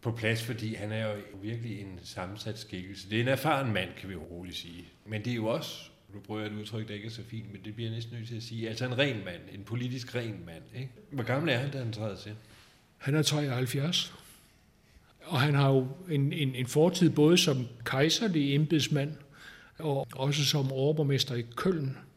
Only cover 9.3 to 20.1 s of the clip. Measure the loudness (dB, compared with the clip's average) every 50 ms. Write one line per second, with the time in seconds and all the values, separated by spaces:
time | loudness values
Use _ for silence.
9.3 | -10 -10 -12 -14 -14 -14 -10 -6 -4 -2 -2 -2 -4 -6 -8 -6 -6 -4 -4 -4
10.3 | -6 -8 -10 -12 -14 -14 -16 -14 -10 -10 -10 -10 -12 -16 -18 -8 -6 -4 -2 0
11.3 | 0 0 2 2 2 2 0 -2 -4 -4 -4 -4 -4 -4 -4 -6 -6 -6 -10 -12
12.3 | -12 -14 -14 -20 -20 -20 -20 -20 -20 _ _ _ _ _ -4 0 2 2 4 4
13.3 | 2 2 0 0 0 0 -2 0 0 0 0 2 0 0 -2 -2 -6 -16 -20 -20
14.3 | -20 -20 -20 _ _ _ _ _ _ _ _ _ -20 -20 _ _ -20 _ -10 -2
15.3 | 2 4 4 6 6 6 6 8 6 6 4 2 -4 -10 -8 -2 0 2 2 2
16.3 | 2 2 0 0 0 -2 -4 0 4 6 6 6 6 6 6 6 8 8 8 8
17.3 | 8 8 6 6 4 2 0 -4 -8 -8 -6 -2 2 4 4 4 4 4 2 2
18.3 | 4 4 2 4 4 4 4 6 4 4 4 4 2 2 0 0 -4 -8 -14 -20
19.3 | -20 -20 -20 -20 -20 -20 -20 -20 -16 -6 -2 0 0 0 -2 -4